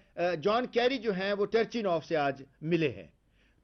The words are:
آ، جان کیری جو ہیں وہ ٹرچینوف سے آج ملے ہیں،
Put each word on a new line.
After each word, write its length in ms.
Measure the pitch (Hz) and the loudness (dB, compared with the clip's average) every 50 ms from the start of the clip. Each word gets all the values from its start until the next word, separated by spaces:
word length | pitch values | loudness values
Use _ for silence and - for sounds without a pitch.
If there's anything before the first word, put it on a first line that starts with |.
| _ _ _ | _ _ _
آ، 180 | - 170 180 175 | -2 0 0 0
جان 320 | 160 139 202 214 240 254 | 0 0 2 2 2 0
کیری 320 | 190 - 233 240 254 277 247 | 0 0 2 2 2 2 0
جو 160 | 208 226 190 | -2 -2 -2
ہیں 180 | 180 190 202 | 0 0 -2
وہ 140 | 208 196 202 | 0 0 -2
ٹرچینوف 580 | 196 - 226 220 214 - 240 202 190 170 160 - | 0 2 0 0 0 -2 -2 0 0 0 0 -2
سے 120 | - 170 | 0 0
آج 260 | 151 143 139 135 127 135 - _ _ | 2 2 0 -2 -4 -12 -20 _ _
ملے 320 | 151 160 175 165 160 135 | -2 0 0 2 2 0
ہیں، 140 | 104 95 82 73 _ _ _ _ _ _ _ _ _ _ | -2 -6 -14 -18 _ _ _ _ _ _ _ _ _ _